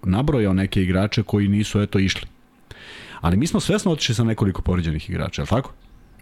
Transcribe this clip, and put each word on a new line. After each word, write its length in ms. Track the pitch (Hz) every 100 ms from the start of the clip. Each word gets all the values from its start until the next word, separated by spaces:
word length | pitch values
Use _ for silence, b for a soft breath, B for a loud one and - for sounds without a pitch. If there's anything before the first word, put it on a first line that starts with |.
nabrojao 480 | 95 95 147 139 101
neke 280 | 92 95 101
igrače 400 | 90 92 104 -
koji 260 | 101 104 101
nisu, 320 | 101 107 101
eto, 180 | 104 98
išli. 280 | 95 - - - - _ - B B B B B
Ali 160 | 85 95
mi 100 | 160
smo 140 | 202
svesno 320 | - 208 185
otišli 220 | 156 -
sa 100 | 113
nekoliko 380 | 113 110 101 87
povređenih 480 | - 90 80 76 -
igrača, 300 | 90 76 -
je 40 |
li 40 | 73
tako? 240 | 117 - - - - - -